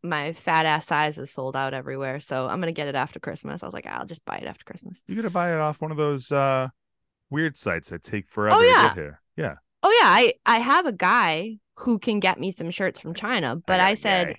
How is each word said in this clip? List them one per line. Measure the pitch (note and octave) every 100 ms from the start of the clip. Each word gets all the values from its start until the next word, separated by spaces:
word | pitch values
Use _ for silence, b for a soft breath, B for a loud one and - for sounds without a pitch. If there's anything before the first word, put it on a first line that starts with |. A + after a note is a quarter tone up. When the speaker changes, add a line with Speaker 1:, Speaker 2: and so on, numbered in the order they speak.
Speaker 1:
my | F3 D3+ D3
fat | - - D#3+ D#3+
ass | D#3 -
size | D3+ D3+ D3+
is | C#3
sold | - C3 C3+
out | C3+
everywhere. | C3+ C#3 C3+ C3+ C#3
So | - C3 B2+
I'm | E3
gonna | E3+
get | E3 C#3+
it |
after | C3+ C#3+ D#3+
Christmas. | - - - D#3+
I | -
was |
like, | - -
"I'll | A#1 -
just | E3
buy | - -
it | -
after | -
Christmas." | - - - F#3 -
Speaker 2:
You | G#3
gotta | A3
buy | F3 F3
it | E3
off | D3+ D3+
one | D#3+
of | D3+
those, | D3 C#3 -
uh, | C#3 C3+ C3 C3 _ _ _ _ _ _
weird | C#3+ D#3+ C#3+
sites | G#2 E2 -
that | E2+
take | - G#2 -
forever | - G#2 G#4+
Speaker 1:
Oh, |
Speaker 2:
to | A#4+
Speaker 1:
yeah. | A#4 F3
Speaker 2:
get | F2+
here. | D2 D2+ _ -
Yeah. | D3+ C#2+ _ _
Speaker 1:
Oh, | F#4 A#4
yeah. | D#4+
I, | C#4 B3 - -
I | A#3
have | A#3+ D#4+ E4+
a |
guy | G3 F#3 A#3+ F#3 D#3+ G#3+ G#3+ _ -
who | - A3
can | - G#3
get | F#3 -
me | F3+
some | F#3 E3
shirts | - F#3+ -
from | D#3
China, | E3+ G#3 A#3+ C#3 D3+
but | - F#3
Speaker 2:
got |
Speaker 1:
I | F#3+
Speaker 2:
a | G#3+
Speaker 1:
said, | G#3+ F#3+
Speaker 2:
guy. | F3